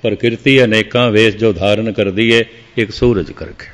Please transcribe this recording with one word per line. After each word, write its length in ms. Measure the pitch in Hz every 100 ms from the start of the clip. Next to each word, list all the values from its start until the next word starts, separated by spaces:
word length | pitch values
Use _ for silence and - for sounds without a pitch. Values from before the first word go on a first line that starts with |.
ਪ੍ਰਕਿਰਤੀ 600 | 113 104 117 113 139 135
ਅਨੇਕਾਂ 480 | 120 110 104 123 123
ਵੇਸ 240 | 107 113 101
ਜੋ 180 | 113
ਧਾਰਨ 380 | 85 98 104 110
ਕਰਦੀ 400 | 101 101 95 113
ਏ, 140 | 117 113 - - -
ਇੱਕ 140 | 107
ਸੂਰਜ 400 | - 123 110 78
ਕਰਕੇ। 340 | - 80 - -